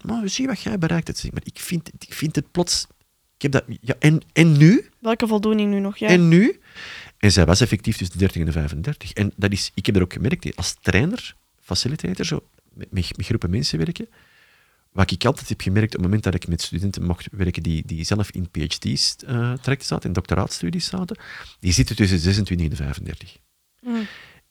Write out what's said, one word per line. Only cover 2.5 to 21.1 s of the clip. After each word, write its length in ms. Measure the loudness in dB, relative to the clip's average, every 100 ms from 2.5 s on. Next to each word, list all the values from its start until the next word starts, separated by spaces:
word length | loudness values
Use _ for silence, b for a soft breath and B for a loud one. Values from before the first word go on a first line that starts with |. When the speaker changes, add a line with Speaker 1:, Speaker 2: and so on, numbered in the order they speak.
Speaker 1:
plots, 360 | -4 -2 -4 -6 _ _ _ _ _
ik 60 |
heb 100 | 0
dat, 120 | 0 -2 -8
ja, 120 | -6 2
en, 220 | 4 4 0
en 240 | 4 6 8
nu? 320 | 8 8 2 _
Speaker 2:
Welke 280 | -2 0 0
voldoening 440 | 2 2 2 2
nu 80 | 0
nog, 180 | -2 -2
ja. 100 | 4
Speaker 1:
En 200 | 6 8
nu? 320 | 8 6 2 B B B B B _
En 140 | 4
zij 140 | 6 6
was 160 | 6
effectief 360 | 4 2 -2 -2
tussen 200 | -4 0
de 60 |
dertig 160 | 0 2
en 60 | 0
de 60 |
vijfendertig. 600 | 0 -2 -4 -6 -8 -8
En 180 | -4 -4 0
dat 160 | -2
is, 200 | 0 -4
ik 120 | -4 0
heb 100 | 2
er 60 |
ook 120 | 0
gemerkt, 420 | -2 -4 -4 -6 -8
als 200 | -8 -4
trainer, 540 | 2 2 2 -2 -10 -18 _ _
facilitator, 640 | -6 -4 -4 -4 -6 -6 -4
zo, 220 | -6 -8 _ _
met, 180 | -20 -6
met, 260 | -4 -4 -6
met 80 | -4
groepen 240 | -2 0
mensen 280 | -2 -2 -2
werken, 300 | -2 -4 -12 b b b b b b b b
wat 200 | 0 0
ik 140 | 2 0
altijd 240 | 0 -6
heb 120 | -4
gemerkt 260 | 0 2 0
op 120 | 0
het 20 |
moment 220 | 0 2
dat 100 | 0
ik 140 | -2 -4
met 140 | -4
studenten 420 | -4 -4 -4 -2
mocht 240 | -4 -4 -6
werken 320 | -4 -2 -2
die, 200 | -2 -4 -4
die 180 | -6
zelf 260 | -2 -2 -2
in 180 | -6 -6
P 60 | -4
H 80 | -6 -4
D's, 380 | -4 -2 -4 -6 -6
eh, 280 | -4 -4
trajecten 340 | -4 -4 -4 -4
zaten, 200 | -6 -2
in 60 |
doctoraatstudies 720 | -4 0 -2 -2 -4 -6 -4 -6
zaten, 320 | -6 -8